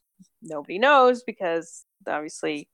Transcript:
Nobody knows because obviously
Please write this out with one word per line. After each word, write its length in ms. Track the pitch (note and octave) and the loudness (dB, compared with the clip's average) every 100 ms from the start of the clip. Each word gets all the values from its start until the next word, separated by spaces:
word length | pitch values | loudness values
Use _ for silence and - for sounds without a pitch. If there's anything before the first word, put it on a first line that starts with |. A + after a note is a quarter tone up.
| _ _ F#3 _ | _ _ _ _
Nobody 380 | D#3+ D3+ C#3+ F3 | -14 -12 -10 0
knows 440 | B3+ C#4+ B3+ B3 | 4 6 6 2
because 640 | A#3+ G#3+ F3+ E3 E3 - _ _ - | -4 -8 -4 -4 -6 -16 _ _ -8
obviously 600 | D3+ D3+ - D#3+ D3 - | -6 -8 -8 -6 -6 -10